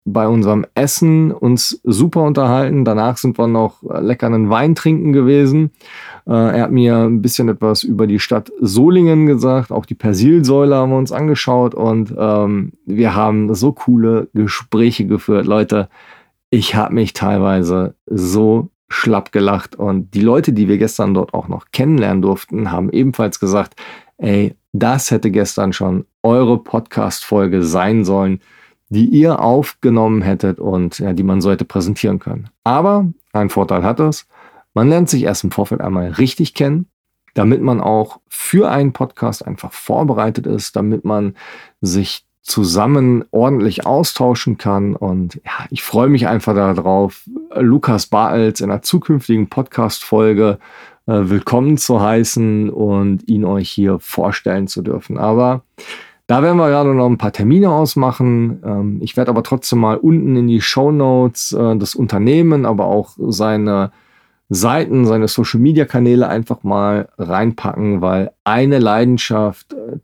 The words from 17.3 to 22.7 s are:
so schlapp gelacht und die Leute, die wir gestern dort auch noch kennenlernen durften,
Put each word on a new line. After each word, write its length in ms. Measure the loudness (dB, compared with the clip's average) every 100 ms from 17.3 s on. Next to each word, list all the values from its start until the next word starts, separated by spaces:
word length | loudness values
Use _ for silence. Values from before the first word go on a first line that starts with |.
| 0 0 0 0 -2 -2 -8 -8
so 600 | -4 -2 2 2 2 -2 -12 _
schlapp 420 | -4 0 0 -2
gelacht 460 | -2 0 0 -6 -8
und 380 | -4 -4 -4
die 60 | 0
Leute, 320 | 2 2 2
die 160 | 0 0
wir 100 | 0
gestern 360 | -2 -2 -2
dort 180 | 0 -2
auch 140 | -6 -8
noch 240 | -10 -8
kennenlernen 520 | -2 2 2 2 0
durften, 500 | 0 -2 -6 -6 -4